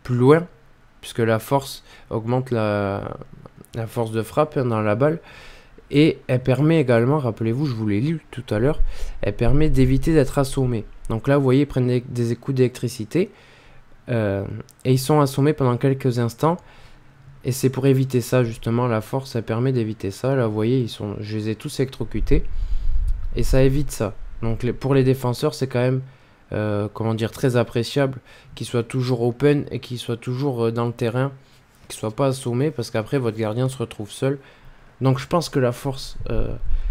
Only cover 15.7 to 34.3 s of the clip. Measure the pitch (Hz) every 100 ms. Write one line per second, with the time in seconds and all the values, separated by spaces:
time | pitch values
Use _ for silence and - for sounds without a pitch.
15.7 | 120 139 135 131 120 117 - 151 180 -
16.7 | - - - - - - - 131 123 131
17.7 | 131 139 131 131 127 113 127 117 117 117
18.7 | 117 123 110 - 135 135 117 - 113 127
19.7 | 127 110 107 95 - 131 135 113 107 113
20.7 | 131 113 - 104 101 104 107 107 107 147
21.7 | - 135 - 123 - - - - - -
22.7 | - - - - - - - 127 131 135
23.7 | 131 131 - 101 - - - 117 110 120
24.7 | 98 131 139 131 131 123 120 151 147 131
25.7 | 120 127 131 131 - - _ - 98 107
26.7 | 104 104 - 110 110 110 - 135 120 110
27.7 | 120 113 143 135 127 - - - - 120
28.7 | 120 117 131 127 120 120 117 147 147 -
29.7 | 117 - 120 - 117 - 127 143 120 113
30.7 | 117 120 117 117 123 135 131 - - _
31.7 | _ - - 110 113 139 131 123 120 151
32.7 | 147 113 113 101 139 117 107 107 113 131
33.7 | 131 117 - 101 - 135